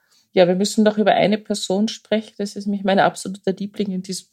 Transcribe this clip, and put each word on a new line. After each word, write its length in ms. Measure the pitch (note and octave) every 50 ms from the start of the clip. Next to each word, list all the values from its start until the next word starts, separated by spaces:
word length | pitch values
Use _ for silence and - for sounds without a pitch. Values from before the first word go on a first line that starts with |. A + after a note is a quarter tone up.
| _ _ _ _ _ _ -
Ja, 140 | G3 F3+
wir 80 | E3+ F3+
müssen 300 | F3+ G3+ G3+ - - G#3+
noch 120 | G#3+ G#3
über 160 | G#3 G#3+ G3 -
eine 260 | - - F3+ G#3 G#3+
Person 500 | G#3 - G#3 G#3 - - F#3 G3 G#3+ A3+
sprechen. 460 | - - - _ G#3+ G#3+ A3 - - -
Das 180 | G3+ G3+ -
ist 100 | G3+ G3+
nämlich 180 | G#3 G3+ G3+ F#3+
mein 160 | G3 F#3+ G3
absoluter 520 | - - - - - F#3+ F#3+ G3 _ - F#3+
Liebling 380 | - G3 G3+ - - G#3 G3+
in 120 | F#3 F#3 F#3
diesem 260 | - F#3 F3+ - _